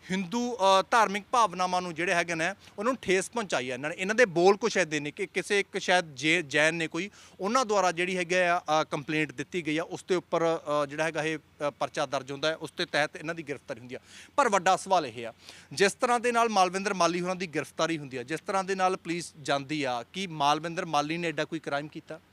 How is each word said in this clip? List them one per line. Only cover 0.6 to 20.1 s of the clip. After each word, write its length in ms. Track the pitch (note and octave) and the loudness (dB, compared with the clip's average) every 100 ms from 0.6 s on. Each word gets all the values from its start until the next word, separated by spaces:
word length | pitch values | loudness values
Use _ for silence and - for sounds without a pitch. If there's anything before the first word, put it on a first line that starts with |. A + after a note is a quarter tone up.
| F#3+ F#3+ F#3 | 4 4 4
ਧਾਰਮਿਕ 340 | A#3+ G#3 G3+ G3 | 4 4 0 0
ਭਾਵਨਾਵਾਂ 520 | B3 G#3+ F3+ F#3 F3+ | 2 2 2 0 0
ਨੂੰ 120 | F3+ | -2
ਜਿਹੜੇ 200 | D#3 F3+ | -4 0
ਹੈਗੇ 200 | F3 E3+ | 0 0
ਨੇ, 140 | E3 E3 | -2 -2
ਉਹਨਾਂ 420 | G3+ - - A3 | -4 -16 -6 -4
ਨੂੰ 40 | C4+ | -4
ਠੇਸ 280 | - F#3 F#3 | 0 0 0
ਪਹੁੰਚਾਈ 400 | A#3 G3 D3 B2+ | -6 -2 -2 -2
ਆ 40 | |
ਇਹਨਾਂ 160 | B2+ D3 | -6 -6
ਨੇ। 60 | F3 | -6
ਇਹਨਾਂ 160 | F#3+ | -2
ਦੇ 100 | A3 | 2
ਬੋਲ 320 | A#3+ E3 F3+ G3+ | 4 6 6 6
ਕੁਛ 200 | A3+ G3+ | 2 0
ਇੱਦਾਂ 240 | E3 D3+ | 0 -2
ਨੇ 100 | D3 | -4
ਕਿ 160 | - F#3+ | -6 -6
ਕਿਸੇ 340 | F#3+ - G3+ | -4 0 0
ਇੱਕ 180 | G3 G3 | 0 -4
ਸ਼ਾਇਦ 360 | - F3+ E3+ | 2 2 2
ਜੇ, 280 | C3 D3+ E3+ | -4 2 2
ਜੈਨ 320 | D3 D3 D#3 | 2 2 4
ਨੇ 140 | E3 D#3 | 2 -4
ਕੋਈ, 220 | E3 G3+ - - - | -4 -8 -10 -20 -6
ਉਹਨਾਂ 240 | F#3+ B3+ | 0 0
ਦੁਆਰਾ 280 | A#3 G#3 F3+ | 2 2 2
ਜਿਹੜੀ 240 | E3+ F3+ F#3 | 0 -2 -2
ਹੈਗੀ 180 | F3 | 0
ਆ, 280 | F3+ F3+ F3 - D#3 | 2 2 0 2 0
ਅ, 40 | |
ਕੰਪਲੇਂਟ 480 | D3+ D#3+ C3+ D#3 D3+ | 0 -6 -4 -2 -2
ਦਿੱਤੀ 340 | B2+ C#3 F#3 D3+ | -6 -8 -6 -4
ਗਈ 120 | D#3 | -4
ਆ, 40 | |
ਉਸ 220 | F3+ F3 - | -4 -10 -2
ਦੇ 60 | |
ਉੱਪਰ, 460 | F3+ - E3+ E3 D#3+ D3 D3 | -2 0 0 2 0 -2 -2
ਅ, 40 | C#3+ | -2
ਜਿਹੜਾ 180 | D3+ | -2
ਹੈਗਾ 180 | D#3+ D#3 | -2 -2
ਇਹ, 160 | D#3 D#3 | -4 -6
ਅ, 320 | _ _ D3 | _ _ -6
ਪਰਚਾ 360 | - C#3 - C3+ | -4 -6 -4 -4
ਦਰਜ 260 | C3+ C3 | -4 -6
ਹੁੰਦਾ 160 | C#3 D#3 | -4 -4
ਹੈ, 80 | D#3+ | -4
ਉਸ 160 | D#3+ - | -10 -6
ਦੇ 100 | E3+ | -2
ਤਹਿਤ 300 | D3+ D3+ F3+ | 0 0 -2
ਇਹਨਾਂ 180 | D#3+ | -8
ਦੀ 80 | E3 | -8
ਗ੍ਰਿਫਤਾਰੀ 380 | C#3+ C3 - A#2+ | -8 -10 -10 -12
ਹੁੰਦੀ 140 | B2 | -12
ਆ। 40 | B2+ _ - - - | -16 _ -20 -4 2
ਪਰ 120 | B3+ | 4
ਵੱਡਾ 280 | G3+ F3+ F3+ | 4 4 2
ਸਵਾਲ 300 | F#3+ F#3 C#3+ | 4 2 2
ਇਹ 200 | A#2 A2+ | -8 -12
ਆ, 60 | - - - - | -12 -20 -20 -12
ਜਿਸ 200 | C3+ F#3+ | 2 2
ਤਰ੍ਹਾਂ 280 | - A#3+ A#3+ | 2 0 2
ਦੇ 120 | A#3+ | 2
ਨਾਲ 160 | A#3 A#3 | 2 4
ਮਾਲਵਿੰਦਰ 460 | G#3 F#3 F#3 G3 | 4 4 2 -2
ਮਾਲੀ 260 | G3 E3+ F3+ | 2 2 2
ਹੋਰਾਂ 160 | F3+ F#3 | -4 -4
ਦੀ 100 | F#3 | -4
ਗ੍ਰਿਫਤਾਰੀ 520 | D3 C3+ - D#3+ E3 | -4 -6 -4 -2 -2
ਹੁੰਦੀ 180 | C#3+ C3 | -6 -10
ਆ, 60 | |
ਜਿਸ 180 | B2+ D#3 - | -6 -8 -2
ਤਰ੍ਹਾਂ 180 | G3 | -2
ਦੇ 100 | F#3+ | -2
ਨਾਲ 220 | F#3+ F#3 F#3 | 0 0 0
ਪੁਲਿਸ 360 | E3+ E3+ D#3 D#3 | -4 -6 -6 -10
ਜਾਂਦੀ 420 | D3 C#3 C3+ D#3 | -2 -2 -2 -4
ਆ, 200 | C3 B2 A#2+ | -2 -4 -6